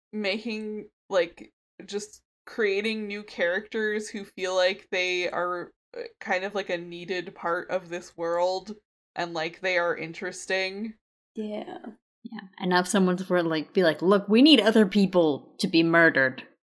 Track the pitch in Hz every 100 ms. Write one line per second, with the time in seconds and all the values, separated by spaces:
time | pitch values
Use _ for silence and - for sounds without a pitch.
0 | _ 214 196 214 233 214 214 214 - _
1 | - 185 170 - - _ _ - 190 202
2 | - - _ _ - - 208 196 220 220
3 | 208 208 208 - 175 190 214 226 214 214
4 | 214 208 196 - 185 185 180 196 - 185
5 | 180 180 180 - 180 175 - _ _ -
6 | - _ 220 185 196 196 190 175 175 175
7 | 175 185 175 - 170 175 - 185 170 175
8 | - - 170 170 180 185 185 208 _ _
9 | _ - 175 165 165 165 190 180 175 -
10 | 160 165 180 185 - 190 190 196 220 -
11 | _ _ _ 226 214 208 - - - -
12 | _ _ - 220 - - 185 180 180 202
13 | 185 180 185 180 165 160 147 196 170 -
14 | 170 202 196 220 302 262 208 220 208 208
15 | 190 185 156 131 - - 185 165 165 170
16 | 165 147 131 131 - _ _